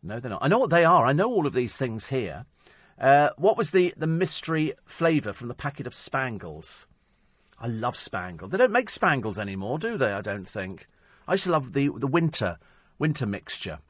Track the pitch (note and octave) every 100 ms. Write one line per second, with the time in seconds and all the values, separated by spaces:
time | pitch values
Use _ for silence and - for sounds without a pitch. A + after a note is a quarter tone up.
0 | D#2+ A2+ B2 G2+ C#3+ G#3+ A#3+ E3+ E3 F3
1 | A#2+ C#3+ A3 A#3 D3 C3 B2 - C3 A2
2 | - C3+ G2+ D2 - _ _ - _ _
3 | B2+ C#3+ D3 - F3+ A3 F#3+ F#3 F3+ -
4 | D#3 E3 F3+ - - D#3+ D#3 - _ -
5 | E3 D#3 G#2+ G2 A#2+ - C#3+ C#3 B2 -
6 | - C3+ C3 G#2+ F2 D#2 - - - _
7 | _ _ _ _ _ _ A#2 A2+ A#2 -
8 | - G2 F2+ E2+ F#2 F3+ B3 A3+ A#3+ -
9 | G3 C#3+ A2 G2+ G2+ G2 G2 D3+ A3 A3
10 | A#2+ G2+ G#2+ G2+ F#2 G#2 F#2 F#2 - _
11 | _ _ - F#3+ F3+ D#3+ C3 C#3 C#3 -
12 | C3+ D#3 E3 - G2 E2+ _ _ _ _
13 | D#3 D3+ A2+ G2+ - - - D2 _